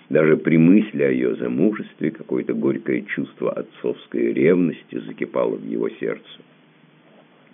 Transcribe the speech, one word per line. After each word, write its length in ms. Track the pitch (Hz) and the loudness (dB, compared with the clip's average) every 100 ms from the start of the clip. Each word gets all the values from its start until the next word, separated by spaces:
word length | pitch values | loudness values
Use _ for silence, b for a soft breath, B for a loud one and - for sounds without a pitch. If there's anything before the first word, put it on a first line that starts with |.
| b | b
Даже 260 | 69 78 78 | 2 4 4
при 220 | - 80 | 4 6
мысли 460 | 82 101 - 73 | 6 6 4 0
о 80 | 69 | 0
её 240 | 64 62 57 | 0 -2 -2
замужестве 760 | 60 62 95 104 - - 80 | -4 0 0 0 -6 -6 -6
какое-то 420 | 80 - 64 - | -6 -6 -4 -2
горькое 500 | 58 64 67 - 64 | -2 -2 -2 -4 -4
чувство 480 | - - 67 - 60 | -4 -8 -8 -6 -6
отцовской 800 | - - - 62 - - 60 58 | -4 -8 -8 -8 -8 -8 -4 -2
ревности 640 | 57 71 90 85 - - - 55 | 2 4 4 2 -2 -10 -12 -10
закипало 520 | 53 - 64 60 52 | -10 -6 -2 -2 -4
в 80 | 53 | -6
его 240 | 57 57 | -4 -4
сердце. 360 | - 57 55 - - - _ _ _ _ _ _ _ _ _ _ | -4 -8 -8 -12 -20 -20 _ _ _ _ _ _ _ _ _ _